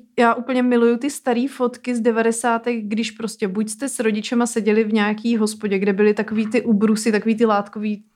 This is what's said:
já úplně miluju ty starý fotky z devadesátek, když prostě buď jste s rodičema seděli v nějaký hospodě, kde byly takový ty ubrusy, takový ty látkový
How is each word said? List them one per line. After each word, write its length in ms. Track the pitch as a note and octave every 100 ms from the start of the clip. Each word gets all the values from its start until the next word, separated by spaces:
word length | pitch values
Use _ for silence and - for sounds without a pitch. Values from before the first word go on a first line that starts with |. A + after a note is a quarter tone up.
| - -
já 140 | A#3
úplně 300 | A#3 A#3+ B3+
miluju 340 | B3 A#3+ A#3 A#3
ty 120 | C#4
starý 380 | - - A#3 C4+
fotky 480 | C4 B3 B3 B3 A#3+
z 40 |
devadesátek, 800 | A3+ A3 A3+ A3+ B3 A3+ A#3 A#3 G#3
když 260 | G#3+ A3+
prostě 360 | - A3 - G3+
buď 220 | F#3+ G#3+
jste 200 | - C#4
s 100 | -
rodičema 460 | A3+ G#3+ G#3 A#3+ A#3
seděli 380 | A#3 G#3 G#3+
v 100 | A3
nějaký 440 | A3 G#3 G#3+ A#3 A#3
hospodě, 420 | G#3+ G#3+ G#3 G3
kde 140 | G3+
byly 200 | G3 G#3
takový 340 | G#3+ G#3+ A3 A3
ty 120 | B3
ubrusy, 500 | A#3+ G#3 A3 G#3+ A#3
takový 240 | G#3 A3 A3
ty 100 | A3+
látkový 580 | G3+ G3+ A3 G#3+ G#3 -